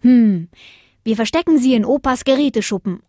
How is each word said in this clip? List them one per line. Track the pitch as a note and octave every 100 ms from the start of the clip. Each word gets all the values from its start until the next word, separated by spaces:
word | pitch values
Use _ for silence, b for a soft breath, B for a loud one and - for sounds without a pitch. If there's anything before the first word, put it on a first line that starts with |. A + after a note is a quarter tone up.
„Hm, | A#3+ B3+ A3 F#3 E3 b b b b b
wir | -
verstecken | A3 A3 D#4+ E4+ D#4
sie | B3+
in | B3
Opas | G#3 C#4 C#4 B3
Geräteschuppen“, | - C4+ D4 A#3 G3+ G3 - F3